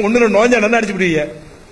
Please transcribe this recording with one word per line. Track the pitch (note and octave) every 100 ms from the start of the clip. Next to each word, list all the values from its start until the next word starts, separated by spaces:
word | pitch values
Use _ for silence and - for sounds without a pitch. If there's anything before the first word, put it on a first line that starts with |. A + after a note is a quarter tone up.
ஒண்ணு | G#3 A#3+
ரெண்டு | A3+ G3
நோஞ்சா | A#3+ A#3+
நல்லா | G#3 A#3
அடிச்சு | G3+ F#3+
விடுவீங்க, | F#3 D#3 D3 - - - -